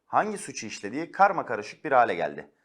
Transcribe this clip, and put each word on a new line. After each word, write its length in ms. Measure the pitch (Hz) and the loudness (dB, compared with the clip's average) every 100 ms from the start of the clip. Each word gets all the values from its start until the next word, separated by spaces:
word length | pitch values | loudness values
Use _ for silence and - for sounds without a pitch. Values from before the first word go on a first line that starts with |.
| - | -2
hangi 320 | 131 202 202 | 0 0 -4
suçu 300 | - - 107 | -10 -12 -12
işlediği 440 | - 101 131 160 | -10 -8 -8 -4
karmakarışık 760 | - 196 170 123 107 104 - 156 | 4 4 2 -4 -4 -6 -8 2
bir 60 | |
hale 240 | 127 117 85 | 4 4 2
geldi. 360 | 78 73 - _ | -4 -6 -14 _